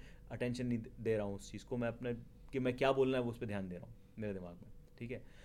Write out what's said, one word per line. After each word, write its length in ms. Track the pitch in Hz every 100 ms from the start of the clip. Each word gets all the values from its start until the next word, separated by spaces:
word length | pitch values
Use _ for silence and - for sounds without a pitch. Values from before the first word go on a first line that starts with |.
| - - -
attention 340 | 117 123 120 123
नहीं 180 | 117 110 -
दे 180 | 113 110
रहा 80 | 101
हूँ 100 | 98
उस 160 | -
चीज़ 140 | 104 -
को, 120 | 123
मैं 100 | 117
अपने, 260 | 113 123 120 - - -
कि 80 | 131
मैं 180 | 127 123
क्या 140 | 135
बोलना 260 | 135 131 131
है 60 |
वो 80 | 120
उस 60 | 113
पर 80 | 110
ध्यान 240 | 101 95
दे 60 | 87
रहा 100 | -
हूँ 100 | - - -
मेरे 140 | 107
दिमाग 200 | 95 90
में, 180 | 87 - - - -
ठीक 120 | 120
है? 120 | 113 - -